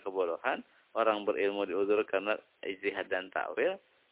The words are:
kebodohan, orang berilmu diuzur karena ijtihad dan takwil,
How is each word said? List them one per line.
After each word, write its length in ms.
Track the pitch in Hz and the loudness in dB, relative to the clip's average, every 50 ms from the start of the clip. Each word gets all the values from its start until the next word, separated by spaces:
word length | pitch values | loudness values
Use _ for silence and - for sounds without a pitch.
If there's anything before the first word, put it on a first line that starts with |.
| - | -6
kebodohan, 560 | 101 95 95 90 85 82 - - 131 160 220 - _ _ _ _ _ | -2 0 0 0 0 -2 -2 -2 -2 -2 -2 -6 _ _ _ _ _
orang 320 | - 110 113 110 107 104 101 | -2 2 4 4 2 2 2
berilmu 400 | 104 - - 101 98 101 101 101 | 0 2 2 2 2 2 0 -2
diuzur 400 | 92 82 98 101 101 104 107 107 | 0 0 2 2 4 4 2 2
karena 320 | - 98 98 98 104 107 - - _ _ _ | 2 0 0 0 0 -2 -4 -6 _ _ _
ijtihad 480 | - 98 98 92 101 101 98 98 90 - | -8 -8 -6 -4 -4 -4 -2 -2 -2 -2
dan 240 | 95 92 95 92 | -2 -2 -2 -2
takwil, 480 | - 82 - - - - 135 180 190 - _ _ _ _ _ _ | -4 -4 -4 -2 0 0 0 0 0 -4 _ _ _ _ _ _